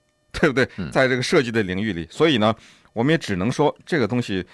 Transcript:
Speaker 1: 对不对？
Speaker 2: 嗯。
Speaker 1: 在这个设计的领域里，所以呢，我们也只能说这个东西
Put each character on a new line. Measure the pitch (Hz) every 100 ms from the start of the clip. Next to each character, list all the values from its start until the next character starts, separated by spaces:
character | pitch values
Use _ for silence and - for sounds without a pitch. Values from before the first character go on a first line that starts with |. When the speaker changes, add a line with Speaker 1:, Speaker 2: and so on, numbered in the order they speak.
| _ _ _
Speaker 1:
对 | - 151
不 |
对？ | 127 123 -
Speaker 2:
嗯。 | 156
Speaker 1:
在 | 143 131
这 |
个 | 127
设 | - 175
计 | 120
的 | 113
领 | 92 92
域 | 110
里， | 85 78
所 | - 160
以 | 120
呢， | 107 107 - _ _
我 | 104
们 | 135
也 | 160
只 | - 92
能 | 110
说 | 139 147 -
这 | - 160
个 | 101
东 | 123
西 | 117 95 85